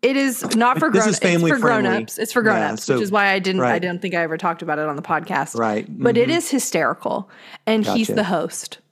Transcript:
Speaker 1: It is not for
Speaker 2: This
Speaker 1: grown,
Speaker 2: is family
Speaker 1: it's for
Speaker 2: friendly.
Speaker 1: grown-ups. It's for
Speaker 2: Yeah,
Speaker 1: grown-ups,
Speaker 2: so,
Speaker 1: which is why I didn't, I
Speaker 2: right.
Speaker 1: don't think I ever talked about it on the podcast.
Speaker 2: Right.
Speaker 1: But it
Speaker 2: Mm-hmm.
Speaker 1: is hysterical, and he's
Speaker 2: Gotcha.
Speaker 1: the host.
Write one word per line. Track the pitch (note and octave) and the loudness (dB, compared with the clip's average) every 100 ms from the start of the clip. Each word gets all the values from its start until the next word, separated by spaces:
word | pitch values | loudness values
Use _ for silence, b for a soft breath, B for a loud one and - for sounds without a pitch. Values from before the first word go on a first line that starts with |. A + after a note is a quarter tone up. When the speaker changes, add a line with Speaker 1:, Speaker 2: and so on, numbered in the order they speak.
Speaker 1:
It | A#3+ C4+ | 2 2
is | C#4 A#3 - A3+ | 0 -2 -2 2
not | A#3+ C4 | 2 2
for | D#4 | 2
Speaker 2:
This | A3+ | 4
Speaker 1:
grown, | G#3+ | 2
Speaker 2:
is | F#3 | 2
family | F#3 E3+ E3 | 2 2 2
Speaker 1:
it's | G3 | 2
for | E3 | 2
Speaker 2:
friendly. | E3+ G3 | 2 2
Speaker 1:
grown-ups. | G3 A3 - | -2 -4 -6
It's | A3+ | -4
for | B3 | 0
Speaker 2:
Yeah, | A3 | 2
Speaker 1:
grown-ups, | G3 G#3 G#3+ - | 2 0 -4 0
Speaker 2:
so, | A#3 | 0
Speaker 1:
which | |
is | G#3 | 2
why | G#3 G3+ | 2 4
I | F#3+ | 2
didn't, | F#3+ F#3 | 0 0
I | B2 | 2
Speaker 2:
right. | E3 | 0
Speaker 1:
don't | F3+ F3 | -2 -4
think | F#3+ F3 | -4 -2
I | |
ever | E3 D#3+ | -2 -2
talked | F3+ E3 | -4 -4
about | E3 D3+ | -4 -4
it | D3+ | -2
on | C#3+ | -4
the | |
podcast. | - D#3+ E3 F3+ D3+ A#2 | -4 -4 -2 -4 -2 -2
Speaker 2:
Right. | A2+ G#2+ - | -2 -2 -6
Speaker 1:
But | - - - | -2 2 2
it | B3+ | 2
Speaker 2:
Mm-hmm. | E4 | 2
Speaker 1:
is | E4+ | 0
hysterical, | C4+ - E3+ C3+ - - - G3+ B B B - | -2 0 0 0 -2 -4 -4 -6 B B B -2
and | A3 G#3+ | 0 2
he's | G#3 A3 | 0 0
Speaker 2:
Gotcha. | A3 | 0
Speaker 1:
the | |
host. | F#3+ F3 E3 - - - _ | 0 -2 -4 -8 -14 -16 _